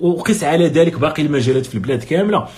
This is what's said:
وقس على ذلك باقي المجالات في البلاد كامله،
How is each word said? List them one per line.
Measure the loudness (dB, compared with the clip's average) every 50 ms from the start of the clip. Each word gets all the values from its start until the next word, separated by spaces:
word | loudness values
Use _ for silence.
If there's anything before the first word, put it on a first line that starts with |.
وقس | -2 0 0 0 0 -2 -2 0 0
على | 0 2 2 2
ذلك | 2 4 4 2 2 2 0
باقي | -2 -2 0 -2
المجالات | -2 0 0 0 2 2 0 0 -2
في | -4 -6
البلاد | -6 -4 -2 -4 -4 -2
كامله، | -2 -2 0 0 0 0 -2 -2 -6 -10